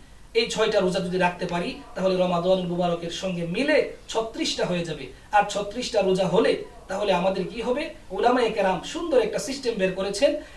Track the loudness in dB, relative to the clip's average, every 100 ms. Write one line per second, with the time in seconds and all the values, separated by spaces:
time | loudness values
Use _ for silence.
0 | -20 -20 -4 -2 0 0 2 2 2 0
1 | -2 0 0 0 -4 -4 -4 -8 -12 -2
2 | 0 2 2 2 2 2 2 0 0 0
3 | -4 -6 -4 -4 -4 -2 2 2 2 -4
4 | -6 -4 -4 -4 -4 -2 -2 -2 -4 -8
5 | -10 -16 0 2 2 0 -4 -6 -2 2
6 | 2 2 4 4 4 2 -4 -14 -8 -4
7 | 0 2 2 0 -4 -4 -2 -2 -4 -10
8 | -10 0 4 4 2 2 0 0 -4 -8
9 | 2 4 4 -2 -6 -4 -4 0 0 0
10 | -4 2 2 2 -6